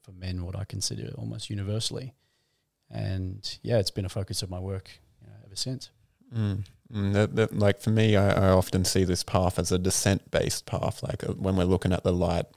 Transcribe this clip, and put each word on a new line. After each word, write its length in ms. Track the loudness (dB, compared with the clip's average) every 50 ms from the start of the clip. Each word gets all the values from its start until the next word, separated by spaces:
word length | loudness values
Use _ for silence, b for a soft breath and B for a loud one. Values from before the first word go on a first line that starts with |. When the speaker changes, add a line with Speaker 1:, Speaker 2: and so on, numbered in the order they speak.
Speaker 1:
for 100 | _ -20
men, 340 | -18 -12 -8 -6 -6 -6 -6
what 100 | -6 -6
I 80 | -8 -8
consider 500 | -8 -6 -6 -6 -6 -6 -8 -10 -10 -10
almost 320 | -10 -8 -8 -8 -10 -10 -8
universally. 640 | -8 -6 -4 -4 -4 -2 -4 -4 -6 -8 -12 -12 -16 _ _ _ _ _ _ _ _ _ _ _ _ _ _ -12
And, 680 | -8 -6 -4 -4 -4 -4 -6 -6 -8 -10 -10 -12 -12 -8
yeah, 160 | -4 0 2 2
it's 120 | 0 0
been 140 | -2 -6 -6
a 40 | -6
focus 320 | -6 -6 -6 -6 -6 -8 -6
of 60 | -8
my 100 | -8 -8
work, 400 | -8 -6 -8 -8 -10 -14 -20 -20 _ _ _ _
you 60 | -20
know, 60 | -20 -20 -20 -20
ever 100 | -14 -10
since. 340 | -8 -8 -6 -8 -10 -12 -16 _ _ _ _ _ _ _ -8 -4
Speaker 2:
Mm. 280 | -2 0 0 -2 -4 -6 -10 -14 _ _ -8
Mm, 220 | -4 -2 0 2 4
that, 220 | 4 2 2 2
that, 220 | 0 0 2 2
like, 220 | 2 4 4 2 2
for 100 | 0 0
me, 260 | 2 4 6 6 6
I, 320 | 6 6 4 4 4 6
I 20 | 6
often 360 | 6 6 4 2 0 0 2
see 180 | 2 2 2 2
this 200 | 2 0 -2 -2
path 340 | 0 0 2 2 2 2
as 140 | 0 0 0
a 80 | 0 0
descent-based 840 | 2 0 0 2 2 2 2 2 0 -2 0 0 0 0 -2 -4 -6
path. 360 | -6 -4 -2 -2 -2 -4 -4
Like, 220 | -6 -6 -6 -6 -4
uh, 100 | -6 -4
when 220 | -2 0 0 2
we're 80 | 2 4
looking 300 | 4 2 2 2 2 0
at 100 | 2 2
the 100 | 0 2
light, 320 | 2 2 0 0 0 -2 -4 _